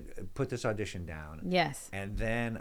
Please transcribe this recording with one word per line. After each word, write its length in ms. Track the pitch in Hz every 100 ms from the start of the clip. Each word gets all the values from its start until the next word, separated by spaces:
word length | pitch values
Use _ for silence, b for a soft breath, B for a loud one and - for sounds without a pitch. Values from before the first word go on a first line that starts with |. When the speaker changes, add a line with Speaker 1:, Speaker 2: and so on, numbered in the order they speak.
| - - 95
Speaker 1:
put 160 | - 135
this 160 | 120 123
audition 400 | 101 101 95 85
down. 360 | 78 76 80
Speaker 2:
Yes. 460 | 185 180 156 135 -
Speaker 1:
And 240 | 98 98 104
then 400 | 113 117 117 113